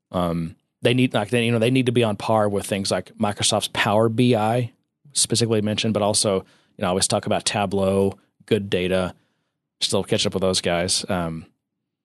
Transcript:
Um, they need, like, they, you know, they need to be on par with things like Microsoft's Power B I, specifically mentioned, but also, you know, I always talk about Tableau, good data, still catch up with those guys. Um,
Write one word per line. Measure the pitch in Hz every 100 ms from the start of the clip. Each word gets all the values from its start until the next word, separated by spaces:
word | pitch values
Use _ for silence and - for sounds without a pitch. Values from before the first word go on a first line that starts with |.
| _
Um, | 92 87 85 82 - _ _
they | 120
need, | 123 127
like, | 120 104
they, | 120
you | 117
know, | 117
they | 113
need | 131 123
to |
be | 120
on | 113 101
par | - 110 104
with | 101 95
things | 101 98
like | 92 - -
Microsoft's | 104 101 113 107 -
Power | - 113 104 113
B | 113 123 117
I, | 107 123 120 _ _ _ -
specifically | - - 110 113 113
mentioned, | 104 107 113
but | 104
also, | 101 107 110 95 - _ _ -
you |
know, | 98
I |
always | 92 -
talk | 104 104
about | 95
Tableau, | - 110 98 98 95 98 98 - _ _ -
good | 110 101
data, | 95 90 92 90 - _ _ _ _ _ _
still | - 104
catch | 95 110 104
up |
with | 95
those | 92 92
guys. | 92 85 90 - -
Um, | 95 85 82 - _ _ _ _ _